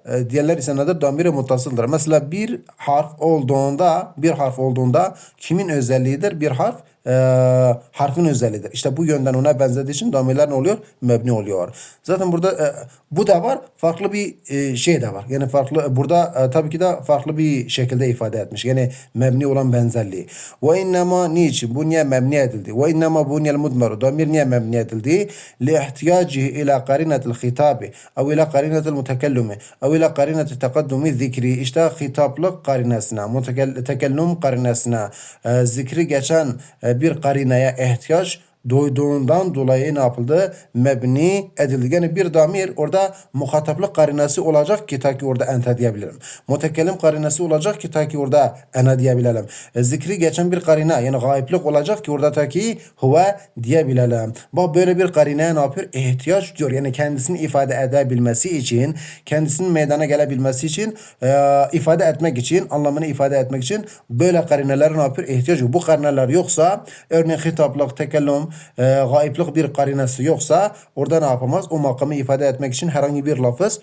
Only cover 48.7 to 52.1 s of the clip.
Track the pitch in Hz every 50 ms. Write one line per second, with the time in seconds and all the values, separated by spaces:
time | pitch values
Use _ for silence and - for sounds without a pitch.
48.7 | - 131 127 131 131 127 123 131 123 120 120 120 113 110 101 107 - - - -
49.7 | _ 117 123 120 147 151 156 170 202 180 165 160 156 175 175 180 180 175 170 160
50.7 | 156 156 151 160 160 127 120 131 135 127 120 135 139 135 131 127 175 175 143 151
51.7 | 147 147 147 180 214 208 - 151